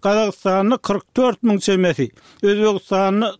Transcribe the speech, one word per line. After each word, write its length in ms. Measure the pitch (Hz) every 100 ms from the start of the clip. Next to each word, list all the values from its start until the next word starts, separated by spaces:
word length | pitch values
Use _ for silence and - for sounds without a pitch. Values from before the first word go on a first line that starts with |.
Gazagystanyny 760 | 196 208 214 190 196 185 202 254
kırk 380 | - 196 - -
dört 260 | 254 214
müň 160 | 233 202
çemesi, 500 | - 190 185 143 120 _ - -
Özbegistanyny 840 | 208 202 214 196 - 196 196 202 220 190